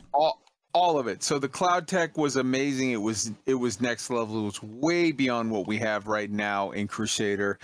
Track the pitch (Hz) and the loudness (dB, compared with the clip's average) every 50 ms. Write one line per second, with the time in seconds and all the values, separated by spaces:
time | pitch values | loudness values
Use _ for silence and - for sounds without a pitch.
0 | - - - 143 156 160 - - _ _ _ _ _ _ - 170 180 175 160 143 | -8 -2 0 2 2 2 2 -2 _ _ _ _ _ _ 2 4 4 4 4 2
1 | 127 113 95 85 - - 156 143 135 135 - - 185 180 175 180 170 - 190 185 | 2 0 -4 -4 -2 -2 -2 0 -2 -2 -2 0 2 2 2 2 0 0 0 0
2 | 165 160 - 160 151 143 123 131 127 127 131 131 139 143 139 131 131 127 123 110 | 0 0 0 0 0 2 2 2 0 2 2 0 0 0 0 0 0 0 0 0
3 | 101 110 113 101 - 117 104 - - - 131 131 123 123 104 98 123 123 117 - | 0 -2 -2 -2 -4 -6 -6 -6 -2 0 0 2 0 -2 -2 0 -2 -2 -2 -2
4 | - - 127 117 113 107 107 110 107 104 101 - - 107 110 120 139 160 170 175 | -4 -4 -2 -2 -2 -2 -2 -2 -2 -4 -4 -6 -12 -12 -8 -2 0 2 2 4
5 | 170 165 151 127 139 127 123 117 113 113 110 104 90 90 107 107 117 110 107 104 | 2 2 2 2 0 0 2 0 0 0 0 -2 -2 -2 -2 -2 0 0 -2 -2
6 | 98 107 107 107 104 104 104 104 104 104 101 98 98 95 - 98 104 104 - - | -2 0 -2 -2 -2 -2 -2 -2 0 0 0 0 0 -2 -2 -4 -4 -4 -4 -4
7 | 110 107 - - 110 101 101 98 101 101 101 - | -2 -2 0 0 0 0 2 2 2 0 0 -2